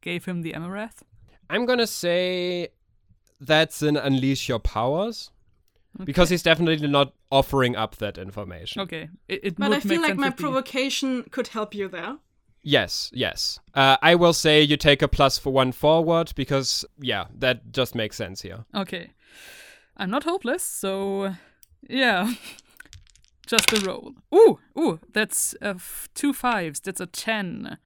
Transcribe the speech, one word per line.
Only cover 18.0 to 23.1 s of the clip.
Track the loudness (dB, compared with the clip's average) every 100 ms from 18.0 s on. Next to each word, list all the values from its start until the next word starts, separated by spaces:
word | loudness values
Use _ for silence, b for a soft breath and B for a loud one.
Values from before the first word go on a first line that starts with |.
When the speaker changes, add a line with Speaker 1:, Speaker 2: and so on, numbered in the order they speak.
| -6 -6
Speaker 2:
sense | -10 -10
here. | -14 -14 -10 -8
Speaker 1:
Okay. | -6 -8 -14 _ B B B B B B B _
I'm | -4
not | -4 -2
hopeless, | -4 -4 -4
so, | -6 -6 -6 -4 -4 -4 -6 -8 B B _ _ -8
yeah. | -2 0 2 -2 -6
<laughs> | B B B B B -20 _